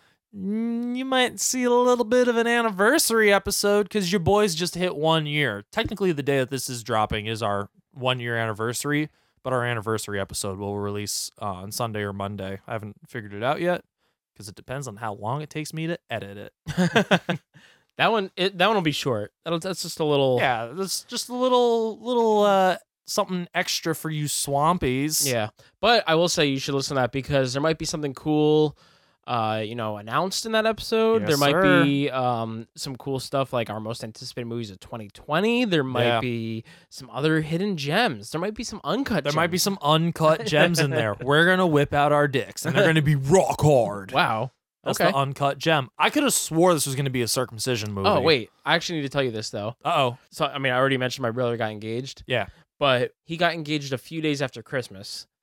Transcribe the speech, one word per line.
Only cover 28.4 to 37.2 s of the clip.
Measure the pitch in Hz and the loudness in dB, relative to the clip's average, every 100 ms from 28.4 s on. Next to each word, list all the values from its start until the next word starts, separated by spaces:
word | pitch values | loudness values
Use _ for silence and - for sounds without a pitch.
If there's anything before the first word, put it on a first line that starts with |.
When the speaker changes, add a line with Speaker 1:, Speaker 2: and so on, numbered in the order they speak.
| 151 151 151 - _ _ _ _ - | 4 4 2 -2 _ _ _ _ -4
Speaker 2:
uh, | 123 110 110 107 | -2 0 -2 -4
you | 120 | -6
know, | 110 104 | -6 -6
announced | 107 135 185 - 226 | -4 -2 -2 -4 -2
in | |
that | 220 220 | 0 0
episode. | 220 - 226 226 226 | -2 -2 0 2 2
Speaker 1:
Yes, | 180 | 2
Speaker 2:
There | 147 | 2
might | 143 | 4
Speaker 1:
sir. | 160 190 180 143 | 4 6 6 4
Speaker 2:
be, | 139 139 | 2 0
um, | 131 123 117 113 113 113 - | 0 0 0 -4 -6 -12 -12
some | 143 127 | -12 -10
cool | 139 131 | -6 -6
stuff | - 139 135 | -4 -4 -2
like | 123 107 | -2 -4
our | 107 | -6
most | 110 117 | -8 -8
anticipated | 113 - 127 - 117 | -10 -12 -12 -10 -8
movies | 117 110 | -8 -8
of | 92 | -14
twenty | - 117 104 | -14 -14 -14
twenty. | - - 156 214 240 | -18 -2 0 2 2
There | 240 165 | 4 2
might | 131 123 | 2 2
Speaker 1:
Yeah. | 123 117 | 4 2
Speaker 2:
be | 123 117 113 113 - - _ | 0 -4 -4 -8 -10 -20 _
some | - 127 | -20 -12
other | 123 | -2